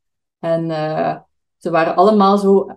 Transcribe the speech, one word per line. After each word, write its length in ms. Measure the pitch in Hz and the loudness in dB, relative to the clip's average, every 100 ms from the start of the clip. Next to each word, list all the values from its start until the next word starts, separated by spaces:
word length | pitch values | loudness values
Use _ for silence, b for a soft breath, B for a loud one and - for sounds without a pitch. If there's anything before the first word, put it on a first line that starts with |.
| _ _ _ _ | _ _ _ _
En, 320 | 165 165 165 | -4 -4 -4
eh, 440 | 160 156 156 - - _ _ _ _ | -6 -6 -4 -4 -6 _ _ _ _
ze 140 | 180 | -4
waren 240 | 165 165 175 | -2 -2 2
allemaal 420 | 202 214 196 202 | 2 4 4 2
zo 300 | 196 196 - | 2 2 0